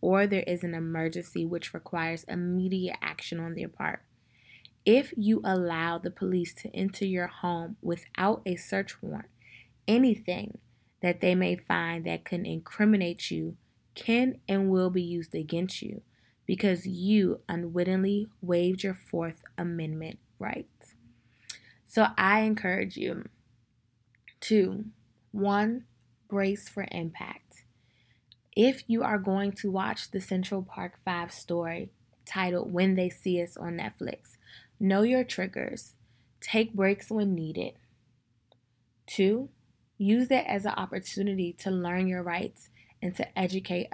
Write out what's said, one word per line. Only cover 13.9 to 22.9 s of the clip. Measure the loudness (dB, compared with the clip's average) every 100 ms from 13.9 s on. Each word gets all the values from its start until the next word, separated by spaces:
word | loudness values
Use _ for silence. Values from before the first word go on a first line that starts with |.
can | -6 0 4 2 0 -2
and | 2 4
will | 4 4
be | 0
used | -2 -4 -4 -6
against | -4 -2 -2 -6
you | -10 -12 -16 _ _ _ -4
because | 2 2 2 -2
you | -2 4 6 6 2 -4
unwittingly | -4 -2 0 2 2 2 0 -2 _
waived | 0 4 4 2
your | -2
Fourth | -6 -6 -4 -4 -8 -14 -6
Amendment | -4 -4 -4 -6 -8 -12 _ _
rights. | -8 -8 -10 _ -20 -20 -20 _ _ _ -16 -16 -20 _
So | _ 2 2 4
I | 4 4
encourage | 2 0 0 -2 -2